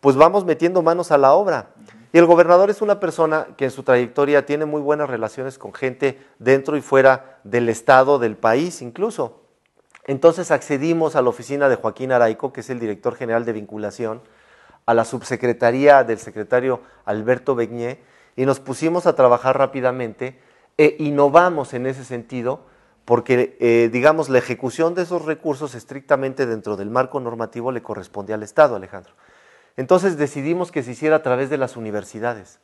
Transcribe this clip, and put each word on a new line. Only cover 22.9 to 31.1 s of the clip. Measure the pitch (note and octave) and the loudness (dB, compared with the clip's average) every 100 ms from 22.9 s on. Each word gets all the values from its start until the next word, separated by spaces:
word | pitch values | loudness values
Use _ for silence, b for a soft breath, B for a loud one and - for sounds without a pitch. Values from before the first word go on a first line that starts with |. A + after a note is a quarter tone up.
| b | b
porque, | - A#2+ A#2 B2 B2 - | -2 -2 2 0 0 0
eh, | A#2 A#2 A#2 | 2 4 2
digamos, | A#2+ C3+ D#3+ C#3 | 4 2 2 2
la | B2+ | 0
ejecución | A#2+ B2 C3 - D#3+ | 0 -6 -6 -2 -4
de | F3 | -2
esos | E3+ F3 | -4 -6
recursos | D#3 D3+ D#3+ C3+ D3 | -6 -6 -6 -6 -8
estrictamente | B2 - C3+ C3+ C#3 C3+ C3 C3 | -12 -16 -18 _ -2 0 -4 -4
dentro | A2+ G#2 G2+ | -4 -6 -8
del | G2+ | -4
marco | A#2+ C3 C#3+ | -4 -4 -4
normativo | A#2+ A#2 A2+ A#2+ A#2+ | -10 -8 -10 -8 -8
le | B2 | -8
corresponde | - G#2 F#2 - G2 | -10 -14 -12 -14 -10
al | G#2+ | -10
Estado, | G#2 - D3+ | -8 2 2
Alejandro. | A2 F#2+ G2 F2+ _ b b b b b - | 2 -12 -20 -20 _ b b b b b -12
Entonces | C3 F#3 F#3+ D#3+ | 0 2 2 -2
decidimos | D3 C#3+ C#3 E3+ F3 | -4 -4 -6 -6 -6
que | D#3+ | -8
se | B2 | -8
hiciera | A#2+ D#3 | -6 0